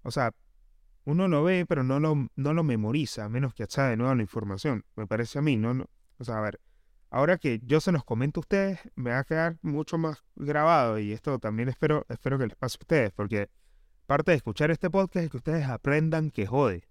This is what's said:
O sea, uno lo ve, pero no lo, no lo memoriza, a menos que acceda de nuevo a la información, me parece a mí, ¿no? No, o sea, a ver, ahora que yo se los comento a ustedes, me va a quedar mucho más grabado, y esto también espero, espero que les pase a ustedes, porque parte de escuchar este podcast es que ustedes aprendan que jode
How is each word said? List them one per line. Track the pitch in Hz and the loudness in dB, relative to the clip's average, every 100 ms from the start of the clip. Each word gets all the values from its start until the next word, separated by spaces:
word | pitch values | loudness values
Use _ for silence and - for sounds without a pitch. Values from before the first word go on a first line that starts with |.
O | 123 | -4
sea, | 143 117 - _ _ - _ _ _ | -2 -2 -4 _ _ -20 _ _ _
uno | - 165 190 | -2 2 4
lo | 151 | 4
ve, | 165 185 170 | 4 2 2
pero | 156 | 0
no | 127 139 | 2 2
lo, | 156 151 127 | 2 2 -2
no | - 139 | -2 0
lo | 160 | 2
memoriza, | 160 113 107 143 135 - | 2 0 0 0 -2 -6
a | 104 | -4
menos | 120 135 | -2 -2
que | - | -4
acceda | 107 - 135 | -6 0 0
de | 113 | 2
nuevo | 127 | 2
a | 127 | 2
la | |
información, | 104 117 104 98 151 110 - - | 0 -4 -6 -4 -2 -4 -6 -12
me | 107 | -4
parece | 110 117 139 | -4 -2 -2
a | |
mí, | 151 117 | 0 2
¿no? | 110 | 0
No, | 127 - _ _ _ | -2 -6 _ _ _
o | |
sea, | 120 110 | -8 -4
a | |
ver, | 107 - _ _ _ _ _ | -4 -6 _ _ _ _ _
ahora | 123 151 180 | 0 2 2
que | 143 113 | 0 -2
yo | 120 156 | 2 2
se | 196 | 4
los | 165 | 0
comento | - 113 143 165 | 0 -2 -2 -2
a | |
ustedes, | - 196 196 180 - - | -2 0 0 -4 -10 -8
me | 123 | -2
va | 123 | -2
a | |
quedar | 135 160 165 165 | -2 0 -2 -2
mucho | 156 147 151 165 | -4 -4 -2 -2
más | 160 151 _ | -2 -4 _
grabado, | - 143 147 160 165 120 107 | -8 -2 2 6 6 4 0
y | 104 | -2
esto | 110 - 131 | -4 -4 -4
también | 107 110 127 | -2 -2 -4
espero, | 127 151 151 - | 0 2 2 -2
espero | 120 135 131 | -6 -2 0
que | 117 | -2
les | - | -4
pase | 127 - | -8 -8
a | |
ustedes, | - 160 107 | 0 2 2
porque | - 101 104 101 _ _ - _ _ - | -2 -2 -2 -4 _ _ -20 _ _ -2
parte | 143 156 | 0 2
de | 156 | 2
escuchar | - 104 156 | 0 0 0
este | 160 185 | 2 0
podcast | 196 190 180 160 | 0 0 -2 -4
es | |
que | 123 | -4
ustedes | 151 160 139 | -4 -2 -2
aprendan | 117 139 147 160 160 156 | -2 0 2 2 0 -2
que | - 95 | -4 -2
jode | 127 131 87 _ | 2 2 0 _